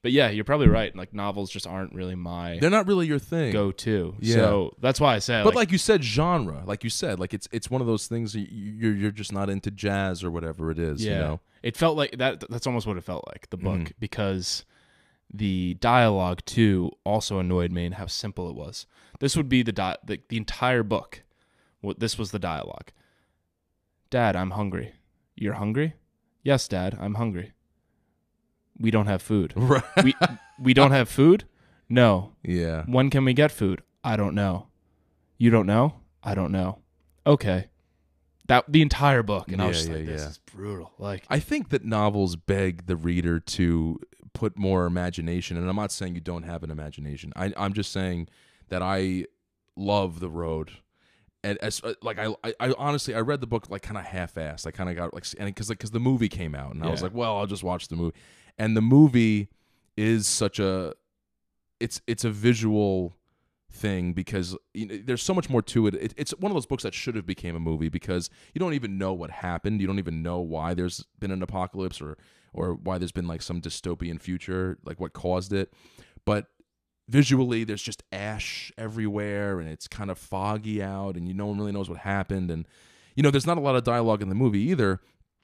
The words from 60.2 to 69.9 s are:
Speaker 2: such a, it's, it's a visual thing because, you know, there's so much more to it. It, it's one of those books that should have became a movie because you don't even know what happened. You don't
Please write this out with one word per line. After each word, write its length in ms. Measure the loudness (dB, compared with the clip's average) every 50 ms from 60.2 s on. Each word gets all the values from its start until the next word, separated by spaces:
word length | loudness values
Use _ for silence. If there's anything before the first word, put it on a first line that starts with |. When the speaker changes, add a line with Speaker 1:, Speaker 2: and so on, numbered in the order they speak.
| 2 0
Speaker 2:
such 320 | 0 0 0 -2 0 0
a, 340 | 0 0 0 -2 -4 -6 -10 _ _ _ _ _ _ _ _ _ _ _ _ _ _ _ _ _
it's, 220 | -6 -6 -6 -10 _ -6
it's 160 | -4 -2 -2
a 40 | -4
visual 840 | -2 4 4 4 4 4 2 2 2 4 4 2 2 0 -2 -4 -8 _ _ _ _ _ _ _ _ _ _ _
thing 420 | -14 -6 -4 -4 -2 -2 -2 -2 -2
because, 440 | -4 -6 -4 -4 -6 -6 -6 -8 -14 _ _ _
you 120 | -10 -10 -10
know, 100 | -10 -10
there's 240 | -6 -6 -4 -4
so 120 | -2 -2 0
much 160 | -2 0 0
more 120 | 0 0
to 260 | 0 2 2 2 2 2
it. 60 | 2
It, 180 | 0 -6 -6 -6 -6
it's 140 | -8 -8 -6 -6
one 120 | -4 -2
of 40 | -2
those 100 | -2 -4
books 180 | _ -8 -6 -6
that 100 | -8 -8
should 220 | -8 -8 -6 -6
have 100 | -6 -6
became 300 | -6 -8 -8 -6 -8 -6
a 40 | -4
movie 280 | -4 -4 -2 -2 -2 -4
because 420 | -4 -6 -6 -4 -4 -4 -4 -8 _ _ -20 _ _
you 60 | -4
don't 140 | -2 -2 -2
even 240 | -4 -4 -4 -6 -4
know 160 | -4 -4 -4
what 160 | -6 -8 -12
happened. 500 | -12 -10 -6 -6 -6 -4 _ -2 -2 0
You 80 | 0
don't 120 | 0